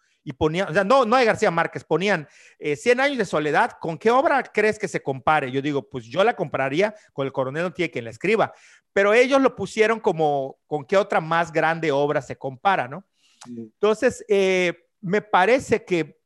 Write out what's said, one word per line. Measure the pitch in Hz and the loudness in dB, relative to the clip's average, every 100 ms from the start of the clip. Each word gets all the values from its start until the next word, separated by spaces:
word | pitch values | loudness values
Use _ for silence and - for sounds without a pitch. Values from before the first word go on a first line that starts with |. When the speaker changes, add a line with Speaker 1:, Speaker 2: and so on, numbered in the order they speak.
| _ _ 156 | _ _ -16
Speaker 1:
Y | |
ponían, | 135 156 170 196 | -2 -2 0 -2
o | |
sea, | 165 190 | 0 2
no, | 269 226 | 2 4
no | 254 | 4
de | 226 | 2
García | 185 208 | 2 0
Márquez, | 170 160 139 | 0 -2 -6
ponían, | - 160 202 180 139 _ - _ | -4 -2 0 -2 -4 _ -20 _
eh, | 151 143 | -6 -2
Cien | 240 247 | 0 2
años | 277 269 | 0 -2
de | 196 | -2
soledad, | 165 151 165 233 - | -2 0 0 0 -2
¿con | 160 160 | -10 -2
qué | 220 | 2
obra | 247 320 277 | 2 2 0
crees | - - 214 214 | -2 0 0 -2
que | 180 | -6
se | 165 | -6
compare? | - 135 139 156 135 | -6 -4 0 0 0
Yo | 131 | -4
digo, | 139 139 - | -2 -4 -6
"Pues | 131 113 | -12 -8
yo | 143 | 0
la | 214 233 | 0 0
compararía | 160 139 135 147 208 214 _ | -6 -4 -4 -2 -2 -4 _
con | - 139 | -8 -6
El | |
coronel | 131 131 147 | -4 -4 -4
no | 180 | -6
tiene | 156 165 | -4 -6
quien | 131 117 | -6 -12
la | |
escriba", | 110 175 220 147 - _ _ _ | -6 -2 0 0 -4 _ _ _
pero | 196 202 | 0 4
ellos | 226 254 277 | 4 4 4
lo | 262 | 2
pusieron | - 196 220 214 226 | -2 -8 0 0 2
como, | 214 160 151 143 135 - _ | -2 0 0 0 -6 -12 _
"¿con | 151 135 | -8 0
qué | 196 | 0
otra | 208 208 | 2 -2
más | 160 165 165 | 0 -2 0
grande | 156 160 165 160 | 0 0 0 0
obra | 139 147 147 | 0 0 -2
se | 139 127 | -6 -10
compara?", | 135 131 196 185 127 | -12 -4 0 0 -2
¿no? | 156 - _ _ _ | -10 -18 _ _ _
Speaker 2:
Sí. | 123 117 - | -18 -16 -16
Speaker 1:
Entonces, | _ 208 214 254 247 - | _ 0 2 0 -2 -2
eh, | 196 190 185 175 170 _ _ | 2 2 2 0 -4 _ _
me | 185 208 | -4 -4
parece | 202 185 190 262 - 220 | 0 2 4 2 0 -4
que, | - 175 151 _ | 0 -2 -2 _